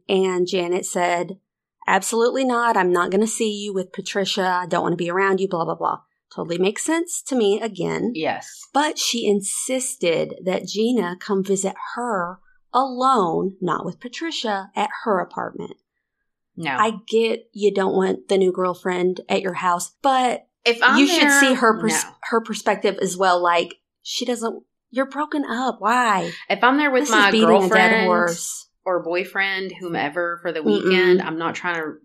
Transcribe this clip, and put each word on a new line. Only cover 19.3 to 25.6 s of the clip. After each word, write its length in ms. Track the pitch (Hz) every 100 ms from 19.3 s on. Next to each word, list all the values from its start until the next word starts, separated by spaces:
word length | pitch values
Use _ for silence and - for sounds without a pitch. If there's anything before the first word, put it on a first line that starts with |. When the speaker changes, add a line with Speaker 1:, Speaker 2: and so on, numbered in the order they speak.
Speaker 1:
at 100 | 196
your 140 | 190
house, 380 | 175 180 175 - _
but 440 | 285 262 254 - - _
Speaker 2:
If 160 | 233 226
I'm 160 | 247 262
Speaker 1:
you 80 | 285
should 160 | 330
Speaker 2:
there, 180 | 294 277
Speaker 1:
see 140 | 269
her 260 | 254 233 220
pers-, 240 | 226 160
Speaker 2:
no. 60 | - -
Speaker 1:
her 180 | - 226
perspective 560 | 226 208 - 202 214 -
as 160 | 185 180
well. 260 | 190 180
Like, 340 | 175 170 180 - _ _
she 240 | - - 247
doesn't, 360 | 233 220 - - _ _
you're 180 | 247 269
broken 340 | 269 302 302 262
up. 300 | 233